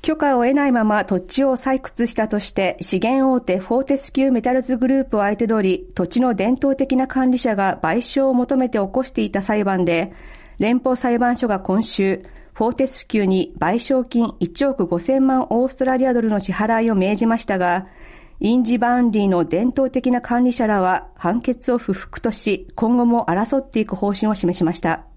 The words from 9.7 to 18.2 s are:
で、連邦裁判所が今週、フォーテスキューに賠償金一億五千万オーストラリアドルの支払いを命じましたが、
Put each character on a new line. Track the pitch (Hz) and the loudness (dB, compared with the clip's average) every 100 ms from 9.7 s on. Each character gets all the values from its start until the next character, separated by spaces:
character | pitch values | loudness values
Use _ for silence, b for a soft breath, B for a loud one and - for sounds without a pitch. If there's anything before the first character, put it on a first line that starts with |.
| 185 | 0
で、 | 175 170 160 B B B B B | 2 0 -2 B B B B B
連 | 208 247 | 0 2
邦 | 254 254 | 0 0
裁 | 247 240 | 0 2
判 | 240 240 | 0 0
所 | 240 | -2
が | 214 | -2
今 | - 190 | 0 -2
週、 | 220 - 190 190 B B B | 0 0 0 0 B B B
フ | - 226 | -2 -2
ォ | |
ー | |
テ | 247 262 | 0 -2
ス | - - | -2 -4
キ | 220 | 0
ュ | |
ー | 190 | 2
に | 190 - - | 2 0 -2
賠 | 160 226 | -2 0
償 | - 262 247 | 0 0 0
金 | 240 233 - | 0 -2 -2
一 | 170 - 277 | -6 0 -2
億 | 262 175 | 0 -2
五 | 170 | -2
千 | 170 269 262 | 0 2 4
万 | 262 - | 2 0
オ | 226 262 | 0 0
ー | |
ス | - | 0
ト | 262 | 0
ラ | 262 | 2
リ | 262 | 2
ア | |
ド | 240 | 2
ル | 220 | 2
の | 208 | -2
支 | 196 | -2
払 | 175 214 226 | -2 0 2
い | 226 | 2
を | 202 | 2
命 | 185 208 | 0 2
じ | 226 | 0
ま | 226 | 0
し | - | -2
た | 190 | -2
が、 | 180 180 185 B B B | 0 0 -4 B B B